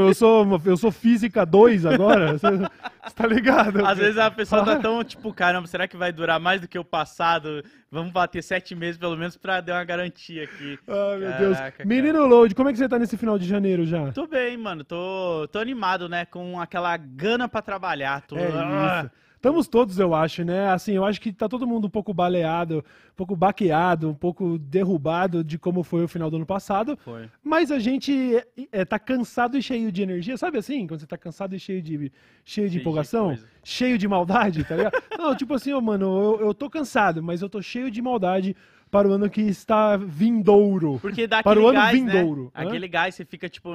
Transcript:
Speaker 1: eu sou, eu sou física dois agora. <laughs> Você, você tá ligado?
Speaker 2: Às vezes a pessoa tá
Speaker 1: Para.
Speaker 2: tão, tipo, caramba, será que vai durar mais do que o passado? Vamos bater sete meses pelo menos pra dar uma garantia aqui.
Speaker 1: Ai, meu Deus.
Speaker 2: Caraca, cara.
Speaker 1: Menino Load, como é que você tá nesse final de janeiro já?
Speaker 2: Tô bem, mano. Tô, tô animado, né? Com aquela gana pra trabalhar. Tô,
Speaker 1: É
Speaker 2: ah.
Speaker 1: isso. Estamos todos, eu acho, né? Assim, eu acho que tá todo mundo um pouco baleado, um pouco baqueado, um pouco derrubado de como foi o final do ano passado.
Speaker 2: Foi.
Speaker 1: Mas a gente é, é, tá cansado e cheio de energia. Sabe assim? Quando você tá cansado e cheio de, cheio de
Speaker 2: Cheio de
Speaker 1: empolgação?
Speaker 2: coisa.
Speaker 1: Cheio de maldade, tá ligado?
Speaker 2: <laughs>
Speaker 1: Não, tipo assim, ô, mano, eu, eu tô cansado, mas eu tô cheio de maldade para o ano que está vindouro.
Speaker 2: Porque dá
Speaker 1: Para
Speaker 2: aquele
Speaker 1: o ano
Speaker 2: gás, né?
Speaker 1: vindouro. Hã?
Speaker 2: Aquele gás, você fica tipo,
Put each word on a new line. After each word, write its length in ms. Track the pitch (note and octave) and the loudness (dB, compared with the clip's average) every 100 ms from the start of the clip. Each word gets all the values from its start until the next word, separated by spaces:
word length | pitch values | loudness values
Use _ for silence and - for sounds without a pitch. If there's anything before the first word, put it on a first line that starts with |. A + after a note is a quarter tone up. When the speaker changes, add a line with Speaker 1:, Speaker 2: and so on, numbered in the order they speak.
| F#3+ | 6
Speaker 1:
eu 60 | |
sou, 480 | F#3+ A3+ A3+ G3+ F3+ | 6 6 6 4 2
eu 140 | F3+ F3+ | 2 2
sou 140 | A3+ | 2
física 520 | - A3+ A#3+ A#3 A3+ | 2 2 2 2 0
dois 400 | E3+ F#3+ A#3+ G#3 | 4 8 8 8
agora. 500 | E3 F3 G3+ A3 D#3 | 4 4 6 6 4
<laughs> 40 | D3 | 2
Você, 100 | G#3+ F#3+ | 2 2
você 120 | F#3 - - - - - | -2 -6 -18 -16 -18 -4
tá 100 | A3+ | 0
ligado? 580 | A3+ A#3 C#4+ G#3+ G3+ | 2 4 4 4 2
Speaker 2:
Às 140 | G3 G3 | 2 2
vezes 200 | G3+ G#3+ | 2 2
a 100 | A3 | 0
pessoa 320 | A3 G#3 G#3+ | 0 0 2
tá 100 | G3+ | 2
Speaker 1:
Para. 80 | G#3 | 2
Speaker 2:
tão, 220 | A3 A#3 | 0 -2
tipo, 300 | A3+ - A3 | -6 -10 -12
caramba, 320 | - F3 F3+ E3+ | 0 0 0 -4
será 220 | F3+ F#3 | -6 -6
que 100 | F3 | -4
vai 140 | F3+ | -6
durar 280 | D#3+ E3 D#3+ | -4 -2 0
mais 220 | F3 F#3+ | 0 -2
do 60 | F3 | -4
que 100 | F3+ | -12
o 80 | E3+ | -6
passado? 760 | E3 D3+ - E3+ E3 D3+ D3 D3 _ _ | -6 -6 -2 0 0 -4 -12 -14 _ _
Vamos 220 | D3 F3 | -10 -6
bater 320 | F3+ E3+ F3 | -2 -2 -4
sete 320 | - F#3 - F3 | -6 -8 -6 -8
meses 240 | E3+ E3+ | -8 -6
pelo 180 | F3 D#3+ | -6 -6
menos 180 | E3+ - | -8 -8
pra 260 | F#3+ F#3 | -6 -4
dar 160 | F3 F3 | -4 -6
uma 60 | |
garantia 600 | F3 F3 F3+ - - D#3+ | -4 -6 -6 -10 -16 -14
aqui. 340 | D3 - C#3+ C#3 - | -14 -14 -14 -14 -8
Speaker 1:
Ai, 300 | G3+ G3+ G3+ | -4 -4 -4
meu 160 | F#3+ - | -6 0
Deus. 180 | G3 F#3 | 0 0
Speaker 2:
Caraca, 200 | C3+ - | -4 -8
cara. 120 | G3 | -2
Speaker 1:
Menino 380 | B3 C#4+ D#4+ C#4 | 0 2 4 8
Load, 260 | A#3+ A#3 | 8 8
como 160 | G3 C4+ | 4 0
é 20 | |
que 60 | A3+ | 2
você 100 | C4 | 0
tá 120 | A#3+ | 0
nesse 180 | A#3 A3 | 0 -2
final 220 | A3+ G#3 | -2 -2
de 80 | F3 | 0
janeiro 360 | G3+ G3 F3+ E3 | 0 0 0 0
já? 260 | E3+ C#3+ | -2 -4
Speaker 2:
Tô 160 | C3 D#4 | -6 -4
bem, 280 | C#4+ A#3+ A#3+ | -4 -4 -6
mano. 260 | G#3+ E3 | -10 -10
Tô, 640 | C#3 E3+ F#3 F#3+ F3+ D#3+ D3+ | -10 -10 -8 -6 -4 -4 -6
tô 60 | G#3 | -6
animado, 500 | A3+ C4 F#3+ F#3 F3 | -6 -4 -2 -4 -4
né? 180 | F3 E3+ | -8 -8
Com 340 | F3 F3+ F3+ | -12 -12 -10
aquela 360 | E3+ F3+ F3 E3+ | -8 -4 -4 -4
gana 520 | C#3+ B2+ F#3+ A#3+ B3 | -8 -6 -2 -2 -2
pra 140 | A3+ | -6
trabalhar. 580 | G#3 G3 F#3 D3+ C#3 C#3 | -8 -8 -6 -4 -4 -6
Tô, 160 | - D3 | -8 -4
Speaker 1:
É 100 | F3 | -4
Speaker 2:
ah. 480 | D#3+ D#3+ - F#3+ F3 C#3 | -2 -4 -2 0 -2 -6
Speaker 1:
isso. 200 | _ _ _ | _ _ _
Estamos 320 | B3 D#4+ B3+ | 0 0 2
todos, 320 | A3+ A#3+ F3+ | 2 2 0
eu 160 | F#3 D#3 | 2 2
acho, 280 | D#3+ - | 0 -2
né? 260 | E3+ F3+ G3 | -4 -2 0
Assim, 220 | F3+ - | -2 0
eu 120 | G3 G3 | -2 0
acho 160 | G3 | -2
que 100 | A#3 | -8
tá 160 | F#3 A3 | -6 -6
todo 200 | B3+ A#3+ | -4 -4
mundo 180 | A#3 G3+ | -2 -2
um 40 | |
pouco 220 | G#3+ G3+ | -4 -6
baleado, 720 | F3+ F3 F3+ D#3+ E3+ E3+ D#3 - - _ | -2 0 0 0 -2 -2 -6 -6 -20 _
um 40 | - | -12
pouco 200 | F#3 F#3 | -8 0
baqueado, 760 | F#3 - F#3+ D#3 F3+ E3+ D#3 | 0 2 0 2 2 0 -2
um 40 | D3 | -4
pouco 420 | F3+ E3 F3+ E3 | -6 -4 -4 -4
derrubado 840 | C#3+ F3+ F#3+ F3 C#3+ E3+ F#3+ E3+ | -2 -2 0 0 -2 -2 0 -2
de 160 | D#3 D#3+ | -4 -4
como 240 | F3+ F3+ | -4 -4
foi 200 | D#3 E3+ | -2 -2
o 40 | E3+ | -2
final 240 | E3+ D#3+ | -4 -4
do 60 | D#3+ | -6
ano 100 | D#3+ | -4
passado. 500 | G3 - G3+ A#3 D4 | -6 -2 -2 -2 -6
Speaker 2:
Foi. 260 | - A#2 A2+ _ | -12 -16 -16 _
Speaker 1:
Mas 260 | C#4+ D#4+ D4 | -2 0 0
a 80 | C#4+ | 0
gente 580 | A3 C4+ - C#4 B3+ A#3 | -2 -2 -2 -2 0 0
é, 120 | - - C#4 | -2 -18 -8
é, 140 | G3+ F3+ | -6 -2
tá 120 | G#3 | -4
cansado 580 | - C4 A3+ - A#3+ C4+ | -2 -4 -2 -2 -2 -2
e 60 | |
cheio 300 | - B3 A3 | -4 -4 -4
de 100 | F3+ | -4
energia. 340 | F#3+ F3+ F3 C4 | -4 -4 -6 -6
Sabe 220 | F4+ C#4+ | -4 -4
assim? 300 | G3 C#4+ F3 | -6 -8 -6
Quando 140 | D#3+ | -10
você 40 | D#3 | -12
tá 100 | F3 | -14
cansado 400 | E3+ - G3 F#3+ | -14 -12 -10 -10
e 40 | |
cheio 200 | - F#3+ | -8 -8
de, 120 | D#3+ | -6
cheio 60 | D3+ | -8
de 80 | C#3 - _ _ | -8 -12 _ _
Speaker 2:
Cheio 260 | - - G3+ | -10 -4 -2
de 60 | E3+ | -2
Speaker 1:
empolgação? 480 | C3+ D#3 C#3+ A3+ G3 | -2 -2 -2 -2 -2
Speaker 2:
coisa. 200 | A#2+ A2 _ | -4 -10 _
Speaker 1:
Cheio 340 | - - B3+ A#3+ | -12 -2 0 0
de 80 | G3+ | 2
maldade, 560 | G3 F3 G3+ G#3 D#3 | 0 2 2 2 0
tá 120 | C#3+ D#3+ | -2 0
ligado? 240 | G#3 B4 - | 0 -2 -6
Speaker 2:
<laughs> 80 | A4 | -4
Speaker 1:
Não, 200 | D#4+ D4 | -2 -2
tipo 180 | A#3+ | -2
assim, 180 | C#4 C#4 | -4 -2
ô, 80 | C#4 | -2
mano, 240 | A3+ G3+ F#3+ F#3+ G#3 G#3+ | 0 0 0 2 2 2
eu, 80 | G#3+ | 0
eu 60 | G#3 | -2
tô 120 | C#4+ | -6
cansado, 540 | D#4+ C4+ B3 G3+ E3 | -6 -2 0 0 0
mas 220 | E3 E3+ | -4 -6
eu 60 | G3 | -6
tô 120 | G#3 | -8
cheio 300 | F3 A#3+ C4 | -10 -8 -6
de 100 | G#3+ | -6
maldade 540 | B3 A#3+ F3+ F#3+ F#3+ F#3 _ _ _ | -4 -2 0 0 -2 -6 _ _ _
para 180 | G3+ G3+ | 2 4
o 40 | |
ano 180 | G3 G3+ | 2 0
que 120 | G#3+ | 0
está 540 | G#3+ F3+ - A3 G#3+ G3+ | -2 -2 0 2 4 0
vindouro. 1000 | G3 D3 A3 A#3 G3+ G3+ G#3 F#3+ D#3+ C3 | -2 0 2 4 6 6 6 2 0 -2
Speaker 2:
Porque 260 | G3+ G#3 A3+ | -4 -4 0
dá 160 | A3 | 2
Speaker 1:
Para 80 | A#3+ | 6
Speaker 2:
aquele 140 | A3 A3 | 8 8
Speaker 1:
o 40 | |
ano 80 | C4 | 6
Speaker 2:
gás, 220 | G#3+ B3+ | 6 4
né? 100 | B3 | 4
Speaker 1:
vindouro. 380 | F#3+ E3+ C#3+ B2+ - | 2 2 -2 -10 -8
Hã? 80 | |
Speaker 2:
Aquele 240 | E3+ E3+ F#3 | -6 -6 -4
gás, 260 | E3 F3+ | -2 -2
você 100 | F3 F3+ | -4 -18
fica 220 | - F3 | -14 -14
tipo, 220 | - F3 | -14 -14